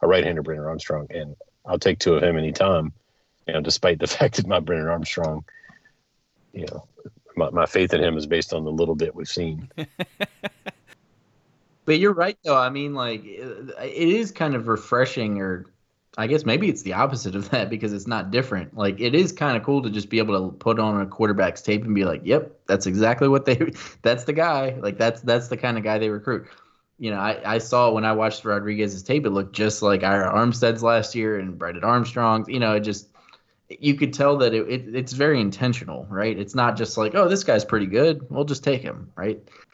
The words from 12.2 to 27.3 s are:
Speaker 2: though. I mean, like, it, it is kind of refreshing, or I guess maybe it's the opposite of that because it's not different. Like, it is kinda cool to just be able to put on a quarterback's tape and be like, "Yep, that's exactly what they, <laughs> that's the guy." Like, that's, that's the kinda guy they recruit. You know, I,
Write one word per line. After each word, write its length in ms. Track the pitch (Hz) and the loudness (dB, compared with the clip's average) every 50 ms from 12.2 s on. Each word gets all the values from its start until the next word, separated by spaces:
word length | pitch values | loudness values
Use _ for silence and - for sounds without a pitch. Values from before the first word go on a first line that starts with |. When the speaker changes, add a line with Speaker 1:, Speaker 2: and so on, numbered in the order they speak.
| 170 170 - - _ | 0 0 -2 -4 _
Speaker 2:
though. 140 | 160 143 | 2 4
I 120 | 131 127 127 | 4 4 2
mean, 260 | 135 139 143 143 143 | 0 -4 -6 -6 -4
like, 300 | 135 123 120 113 107 107 | -4 -4 -4 -4 -6 -8
it, 480 | 104 98 92 123 123 110 98 123 131 - - | -12 -14 -14 -12 -12 -12 -12 -14 -14 -12 -10
it 280 | 120 135 - 139 170 165 | -10 -8 -4 0 2 4
is 240 | 180 226 233 196 - | 4 4 2 -2 -4
kind 240 | - 170 151 139 | -2 -2 0 0
of 100 | 120 113 | -2 0
refreshing, 760 | 113 110 107 - - - 120 131 127 - 135 113 107 104 101 | 0 -2 -2 0 0 2 2 2 2 0 -2 -2 -2 -2 -2
or 260 | 95 95 92 90 92 - _ _ _ _ _ _ _ _ _ - | -2 -4 -4 -6 -8 -14 _ _ _ _ _ _ _ _ _ -4
I 80 | 110 | -2
guess 180 | 113 143 151 151 | 0 0 2 2
maybe 240 | 113 113 156 208 196 | 2 2 2 2 0
it's 140 | 131 107 - | 0 -2 -4
the 100 | 98 90 | -6 0
opposite 440 | 98 127 139 135 120 - 101 92 | 0 0 0 0 -2 -4 -4 -4
of 120 | 101 101 - | -4 -4 -2
that 200 | - 123 104 - | -2 -2 -2 -2
because 220 | - 104 - 107 104 | -4 -4 -4 -4 -4
it's 160 | 101 95 120 | -6 -6 -4
not 240 | 117 107 90 95 101 | -4 -4 -4 -2 0
different. 440 | 123 131 123 - 92 85 - - | -2 0 0 -4 -6 -6 -8 -6
Like, 240 | 117 104 98 98 98 | -2 -2 -2 0 0
it 140 | 113 120 127 | -2 2 4
is 160 | 165 185 165 | 4 2 2
kinda 300 | - - 151 147 127 113 | 0 -2 -2 0 0 0
cool 200 | 113 - 139 143 127 | 0 0 0 0 0
to 60 | 113 | -2
just 200 | 104 107 101 - | -4 -4 -6 0
be 80 | 113 110 | 0 0
able 320 | 110 107 101 95 92 92 | 2 2 2 0 0 -2
to 60 | 92 | -6
put 240 | - - 117 113 113 | -4 0 0 2 2
on 200 | 110 107 104 101 | 2 0 0 0
a 60 | 98 | -2
quarterback's 560 | 98 - - 113 107 104 101 95 90 87 - - | -4 -2 0 2 2 4 4 2 2 0 -2 -2
tape 220 | - 104 107 113 | -2 0 0 0
and 100 | 113 104 | 0 0
be 100 | 98 95 | 2 2
like, 180 | 90 80 76 - | 2 0 -2 0
"Yep, 380 | 87 117 156 - - - _ _ | 2 2 2 2 -2 -12 _ _
that's 200 | - 95 98 - | 0 0 0 2
exactly 420 | 95 92 98 110 110 120 123 143 139 | 0 2 2 4 2 4 4 4 4
what 160 | 139 139 135 | 4 4 4
they, 280 | - 123 120 165 165 - - - | 2 2 2 0 -2 -2 -8 -16
<laughs> 200 | - - _ - | -18 -18 _ 0
that's 220 | 117 120 - - | 2 2 2 0
the 80 | - 143 | -4 0
guy." 440 | 151 165 170 156 135 135 131 120 127 | 0 2 2 2 0 0 -2 -4 -4
Like, 180 | - 104 98 - | -4 -6 -2 2
that's, 220 | 113 117 117 - | 0 0 0 0
that's 260 | - - 117 120 123 | 0 2 2 2 2
the 100 | - 123 | -2 -6
kinda 240 | 120 - 123 117 113 | -4 -2 -2 -2 -2
guy 180 | 104 107 107 110 | -2 -2 0 0
they 120 | 110 110 | 0 -2
recruit. 380 | 107 107 107 - 120 95 - - - - _ _ _ _ _ _ _ _ | -2 -4 -4 -4 -4 -4 -6 -10 -20 -20 _ _ _ _ _ _ _ _
You 140 | - 110 104 | -8 -6 -4
know, 60 | 98 | -2
I, 360 | 98 107 | -2 -2